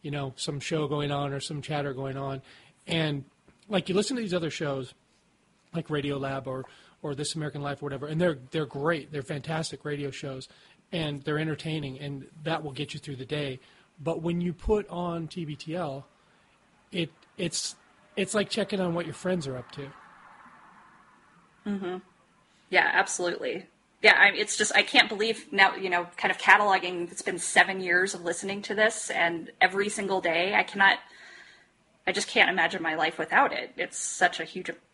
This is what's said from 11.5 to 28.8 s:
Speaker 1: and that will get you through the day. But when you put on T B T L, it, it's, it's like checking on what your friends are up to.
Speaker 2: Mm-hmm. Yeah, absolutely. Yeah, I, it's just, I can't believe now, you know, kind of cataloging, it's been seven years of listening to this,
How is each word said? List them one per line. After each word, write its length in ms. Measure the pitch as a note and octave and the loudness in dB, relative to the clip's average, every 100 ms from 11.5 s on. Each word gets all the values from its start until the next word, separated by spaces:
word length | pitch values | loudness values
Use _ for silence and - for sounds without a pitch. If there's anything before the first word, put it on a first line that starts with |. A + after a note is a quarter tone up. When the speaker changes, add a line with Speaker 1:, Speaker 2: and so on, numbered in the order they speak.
| D3 E3 D#3 C#3+ C3+ | -2 -4 -4 -6 -8
Speaker 1:
and 260 | C#3+ C#3 C3 - | -8 -10 -12 -10
that 180 | D3+ D#3+ | -4 -2
will 80 | D#3 | -4
get 220 | C3 D3 | -6 -8
you 60 | D3+ | -8
through 160 | - C3+ | -10 -10
the 80 | A#2+ | -6
day. 340 | D3+ C#3+ B2+ - - _ _ | -4 -4 -6 -14 -20 _ _
But 200 | D3 E3 | -4 -2
when 180 | E3 F3 | 0 0
you 120 | F3 | -2
put 360 | E3+ - G#3+ G3+ | -2 0 0 0
on 380 | E3+ F3 E3+ D#3+ | -4 -4 -4 -6
T 160 | F#3 | -6
B 120 | D#3 D3 | -8 -8
T 180 | - | -6
L, 320 | E3+ D#3+ C3+ C#3 _ _ _ _ _ _ _ _ | -4 -4 -6 -12 _ _ _ _ _ _ _ _
it, 180 | F3+ D#3+ - _ - | -4 -4 -6 _ -6
it's, 380 | F3 - - - _ _ _ - | -4 -4 -6 -10 _ _ _ -4
it's 180 | F#3+ | 0
like 140 | G#3+ G3 | 0 0
checking 300 | - G3 G3 | -2 -2 0
on 140 | F3+ | 0
what 100 | E3 E3 | 0 -4
your 80 | |
friends 320 | - F#3 F#3 C3+ | -6 -2 -2 -2
are 100 | B2+ | -8
up 140 | - | -10
to. 180 | - C#3 - - - - - - - - - - - _ _ _ _ _ _ G#3 | -12 -14 -14 -20 -20 -20 -20 -20 -20 -20 -20 -20 -20 _ _ _ _ _ _ -6
Speaker 2:
Mm-hmm. 300 | G3+ F#3 F#3 - _ _ _ _ _ _ | -4 -4 -6 -10 _ _ _ _ _ _
Yeah, 200 | F#3 - | 2 4
absolutely. 720 | - G3 - F3 - C3 F#3 - _ _ _ | 4 2 0 -2 -2 -4 -6 -10 _ _ _
Yeah, 120 | G#3 D#3+ | 6 10
I, 100 | G3+ F#3 | 8 6
it's 200 | G#3 - | -2 0
just, 180 | G#3+ | 2
I 80 | - | 4
can't 260 | G3+ B3+ A3+ | 4 6 4
believe 440 | G3+ A3 A3 - | 2 -2 -2 -4
now, 220 | G3 G3 | 6 6
you 160 | F#3 F#3+ | 6 0
know, 160 | F3 F3 - | 0 -2 -2
kind 140 | G3+ | 0
of 80 | F#3+ | 2
cataloging, 720 | - G3+ G#3 F#3+ F3+ F3+ F3 | 8 8 10 4 2 -4 -6
it's 120 | - | -4
been 160 | - F3+ | -4 -4
seven 420 | - G3 F3+ F#3+ | 2 6 6 4
years 340 | F#3 F3 F#3+ | 2 2 2
of 80 | F3+ | -2
listening 380 | E3+ F3 G3 G3+ | -4 -4 -4 -6
to 120 | G3+ | -4
this, 360 | G#3 | 2